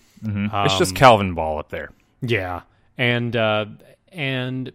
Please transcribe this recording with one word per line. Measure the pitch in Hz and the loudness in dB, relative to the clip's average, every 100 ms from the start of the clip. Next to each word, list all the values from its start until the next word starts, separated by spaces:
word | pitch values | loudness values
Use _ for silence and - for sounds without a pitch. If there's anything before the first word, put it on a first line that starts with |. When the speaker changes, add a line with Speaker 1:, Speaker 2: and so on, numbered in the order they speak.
| _ - | _ -12
Speaker 1:
Mm-hmm. | 110 101 104 101 101 | -6 -4 -2 0 0
It's | 95 | 0
just | 95 | 0
Speaker 2:
Um, | 92 | 6
Speaker 1:
Calvin | 131 107 98 | 8 8 4
Ball | 82 78 76 | -2 -4 -4
up | - | -8
there. | 80 73 - _ _ | -10 -12 -16 _ _
Speaker 2:
Yeah. | 123 110 90 87 - _ _ - | -4 -4 -4 -10 -12 _ _ -4
And, | 120 120 120 117 | -2 0 -2 -2
uh, | 110 107 107 139 - - _ | 0 0 -4 -10 -20 -20 _
and | 185 139 131 127 131 127 | -10 -6 -4 -6 -8 -10